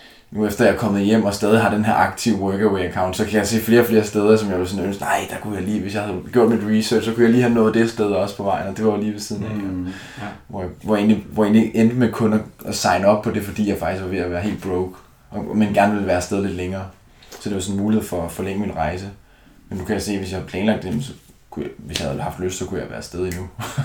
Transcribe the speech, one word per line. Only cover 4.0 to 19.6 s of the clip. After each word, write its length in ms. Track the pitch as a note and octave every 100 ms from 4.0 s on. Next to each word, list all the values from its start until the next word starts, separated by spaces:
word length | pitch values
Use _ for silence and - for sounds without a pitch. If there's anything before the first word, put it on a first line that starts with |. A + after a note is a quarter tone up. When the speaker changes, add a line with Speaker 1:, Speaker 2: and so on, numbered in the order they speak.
Speaker 1:
steder, 320 | G#2 G#2+ G#2 A2
som 120 | G2+
jeg 80 | F2+
ville 120 | F#2
sådan 140 | G2 F#2+
ønske, 160 | G2
"Nej, 240 | - - -
der 80 | -
kunne 180 | G#2+ G2
jeg 80 |
lige, 160 | F#2 G#2
hvis 140 | F#2+
jeg 80 | G#2
havde 200 | G#2 F2+ -
gjort 180 | B2 A2+
mit 100 | A2 G#2 G#2+
research, 260 | A2 A2 A2
så 60 |
kunne 80 | A2+
jeg 80 | A#2
lige 100 | B2
have 120 | A#2+
nået 200 | A#2 A2
det 160 | A2+ A2+
sted 140 | - G#2
også 300 | F#2+ G2+ -
på 60 |
vejen," 260 | G2 F2+ F#2+
og 80 | F#2+
det 80 | A2
var 60 |
jo 80 | G2+
lige 120 | G#2+
ved 80 | G2+
siden 240 | - G#2
af. 100 | G#2+
Speaker 2:
Mm, 320 | G#2+ G2 F#2 F2+
ja. 60 | F#2+ - - G#2 - -
Speaker 1:
Hvor 120 | G2
jeg, 80 | F2+ -
hvor 140 | G2+ G#2
jeg 40 |
egentlig, 200 | G#2+ G#2 -
hvor 140 | A2
jeg 100 | G#2
egentlig 260 | A2 A2 A2+
endte 160 | A2+ B2+
med 160 | A2+
kun 200 | G#2 A2
at, 80 | G#2+ - -
at 100 | - -
signe 300 | F#2+ F2+ G2
op 160 | G#2+
på 80 | -
det, 120 | G#2
fordi 240 | G2 - G2+
jeg 100 | F#2+
faktisk 240 | F2+ F#2
var 60 | F#2
ved 80 | F#2+
at 120 | F2+
være 120 | F2
helt 200 | G2+ -
broke, 320 | G2 F2+ F#2 - - _ -
og, 260 | G#2 - G#2+
men 180 | G#2
gerne 180 | G#2 G#2
ville 140 | G#2 F#2
være 100 | F2+
afsted 260 | - G2+
lidt 140 | G2 F2
længere. 320 | F2+ F#2+ F#2+ - _ - - -
Så 80 | G#2
det 60 |
var 60 | G2
sådan 160 | F#2 G2
en 40 |
mulighed 260 | G#2 A2 G2
for 160 | F2
at 80 | E2
forlænge 280 | - F#2+ G2
min 160 | G2 E2
rejse. 340 | D#2 F2+ G2+ - - _ _ -